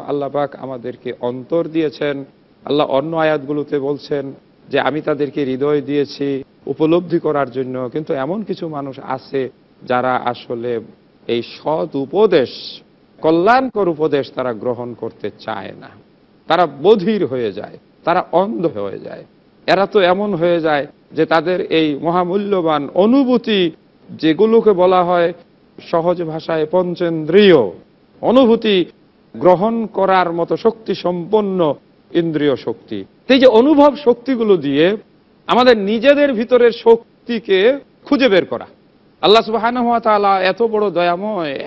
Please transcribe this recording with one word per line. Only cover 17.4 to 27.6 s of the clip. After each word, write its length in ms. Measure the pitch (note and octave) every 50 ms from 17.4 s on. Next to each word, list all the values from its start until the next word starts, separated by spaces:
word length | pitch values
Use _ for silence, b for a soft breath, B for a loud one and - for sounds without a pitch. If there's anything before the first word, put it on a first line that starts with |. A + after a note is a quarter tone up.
| A#2 G#2
যায়, 240 | F2+ G2+ - - - - _ _ _ _ -
তারা 160 | D#3 E3+ F3+ - -
অন্ধ 300 | - F3 G3 G#3+ A#3 G#3 E3+ D#3
হয়ে 260 | B2+ G#2 G2+ G2 - -
যায়। 260 | - - - - D#3+ _ _ _ _ _ _ _ - -
এরা 160 | E3 F#3 G3
তো 120 | F#3+ - G#3
এমন 280 | F3+ F3 F#3 G3 G#3 G#3 F#3+
হয়ে 240 | D#3 E3+ F3 F3 E3+
যায় 240 | D#3 D#3+ D3 C#3+ C3+ D3 - _ _ -
যে 120 | - C#3+ D#3+
তাদের 320 | - E3 E3 D3+ F3 F3+ F3 - -
এই 180 | D#3 D#3+ D#3+ D3+ C#3+ C3
মহামূল্যবান 800 | - E3+ E3+ F3+ F3+ F3 F#3 G#3 G3+ G3+ G3 F#3 D#3+ D#3+ D3+ D3 C#3+ - -
অনুভূতি, 680 | F3 G3 A3+ B3+ C#4+ C4+ B3 B3+ A#3 A#3+ A3+ G#3+ G3 F3+ D#3+ - _ _ _ _ _ _ -
যেগুলোকে 640 | A#2+ A2+ D3 D#3+ D3+ D#3+ G#3+ A3 A3+ A3+ - G#3+
বলা 280 | G3 F3 F3+ F#3+ F#3 F#3 F3
হয় 240 | F3 F3+ F3 E3+ E3+ E3+ - - _ _ _ _ _ _ -
সহজ 400 | - - - E3+ D#3+ F3+ F3 F3
ভাষায় 440 | F3 D#3 D#3 D#3+ - - E3 D#3+ D3+
পঞ্চেন্দ্রিয় 960 | D3+ F3+ F#3 F3+ F3+ E3+ - F3 E3+ E3 D#3+ D#3 D3 E3 G#3 G#3 F#3+ E3 C3+